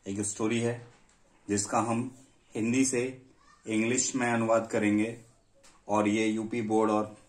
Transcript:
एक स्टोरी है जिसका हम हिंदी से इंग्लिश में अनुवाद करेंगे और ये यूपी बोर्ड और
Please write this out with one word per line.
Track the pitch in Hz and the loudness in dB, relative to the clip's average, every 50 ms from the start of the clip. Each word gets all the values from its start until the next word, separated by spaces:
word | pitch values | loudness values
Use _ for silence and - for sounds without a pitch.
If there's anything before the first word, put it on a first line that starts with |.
| _ | _
एक | 98 98 101 | -6 -6 -4
स्टोरी | 104 - - - 113 110 120 117 | -4 -6 -4 -4 -2 -2 0 0
है | 117 117 120 - - - - - _ _ _ _ _ _ _ _ _ - | 0 -2 -4 -4 -10 -20 -20 -20 _ _ _ _ _ _ _ _ _ -2
जिसका | 101 101 - - - 117 | -2 -2 -2 0 0 0
हम | 110 - 113 117 120 - - - - - _ _ _ _ - | 0 0 -2 -2 -2 -6 -8 -16 -20 -20 _ _ _ _ -6
हिंदी | 120 110 117 120 131 135 | -4 -2 0 2 2 2
से | 131 - 120 123 131 131 - - - - _ _ - - _ _ | 2 2 0 -2 -2 -6 -12 -18 -20 -20 _ _ -20 -20 _ _
इंग्लिश | 113 110 110 110 117 127 123 - - - | -2 0 0 2 2 2 0 0 0 -2
में | 127 123 120 117 | -2 0 0 0
अनुवाद | 113 113 110 113 113 110 - | 0 2 2 2 2 2 0
करेंगे | - 113 104 104 104 104 107 113 117 - - - _ _ _ _ _ _ _ - - - _ - | -2 0 2 2 2 2 0 -2 -4 -12 -18 -20 _ _ _ _ _ _ _ -20 -20 -20 _ -2
और | 104 107 101 101 | 0 2 2 2
ये | 104 110 110 | 2 2 2
यूपी | 110 107 110 110 107 120 120 110 | 2 0 -2 -4 -4 -4 -4 -2
बोर्ड | 107 110 110 110 107 | 2 2 4 4 4
और | 107 107 107 104 - - - | 4 2 0 -2 -8 -18 -20